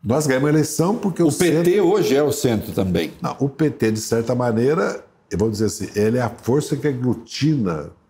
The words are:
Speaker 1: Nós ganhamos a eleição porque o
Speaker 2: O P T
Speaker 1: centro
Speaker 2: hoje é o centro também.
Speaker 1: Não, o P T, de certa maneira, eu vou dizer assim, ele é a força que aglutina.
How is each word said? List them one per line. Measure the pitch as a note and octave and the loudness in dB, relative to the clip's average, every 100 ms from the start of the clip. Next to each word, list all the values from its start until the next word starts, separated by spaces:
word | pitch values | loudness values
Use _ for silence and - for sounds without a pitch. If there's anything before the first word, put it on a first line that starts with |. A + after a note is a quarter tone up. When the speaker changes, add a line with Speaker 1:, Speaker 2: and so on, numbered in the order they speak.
Speaker 1:
Nós | G2+ C3+ C#3+ | 0 0 2
ganhamos | C3 D3 | 2 4
a | |
eleição | D#3 D3+ - E3 A#3 | 2 0 0 0 0
porque | G3+ D#3+ | -4 0
o | E3 | 0
Speaker 2:
O | |
P | C3+ F3 D#3+ | 2 2 4
T | |
Speaker 1:
centro | E3+ G3+ F3 | 4 4 4
Speaker 2:
hoje | G3+ D3 | 2 2
é | C3+ | 2
o | D3 | 2
centro | - C3 A2 - | 0 0 0 -2
também. | F2+ F#2 F2 D#2 - | -4 0 -2 -4 -6
Speaker 1:
Não, | - - | -10 -4
o | C#3 | -4
P | C3+ D#3 | 0 -2
T, | - A2+ | 0 0
de | A2 | 0
certa | - A#2 A2+ | -2 -2 0
maneira, | B2 B2 A2 B2 D#3+ G3+ - - _ _ | 0 0 2 2 2 -2 -4 -14 _ _
eu | F#2 | -2
vou | A2 | -2
dizer | G#2 G#2+ | 0 -2
assim, | - F#2+ G#2 | -2 -8 0
ele | G#2+ A#2+ | 0 0
é | |
a | A#2+ | -2
força | - - C#3 D3 C#3 | -6 -2 0 0 -2
que | D3 | -2
aglutina. | B2+ B2+ - - - D3 D3 G2 D#2+ D2+ - | -2 -2 -2 -6 -2 0 0 -2 -4 -8 -18